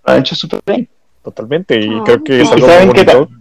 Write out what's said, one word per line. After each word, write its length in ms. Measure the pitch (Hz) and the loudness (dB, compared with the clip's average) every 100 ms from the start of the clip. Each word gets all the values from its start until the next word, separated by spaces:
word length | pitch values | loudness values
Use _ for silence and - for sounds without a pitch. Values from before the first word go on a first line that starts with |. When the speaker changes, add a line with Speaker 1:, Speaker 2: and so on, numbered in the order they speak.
| - | -2
Speaker 1:
lo 60 | |
han 80 | 131 | -2
hecho 140 | 139 170 | -2 -8
súper 240 | 165 - - | -10 -10 -6
bien. 200 | 220 - _ _ _ | -6 -8 _ _ _
Speaker 2:
Totalmente, 560 | - - 113 156 - 117 | -18 -16 -8 -8 -4 -4
y 80 | 107 | -4
Speaker 3:
Ay. 120 | 110 | -4
Speaker 2:
creo 180 | - - | 0 -2
que 180 | - 127 | 0 0
es 60 | - | 2
Speaker 1:
¿Y 40 | |
Speaker 2:
algo 140 | - - | 2 4
Speaker 1:
saben 200 | 175 190 | 4 4
Speaker 2:
muy 60 | |
Speaker 1:
qué 100 | 196 | 4
tal? 120 | - 123 | 4 2
Speaker 2:
bonito. 140 | 156 - | 0 -8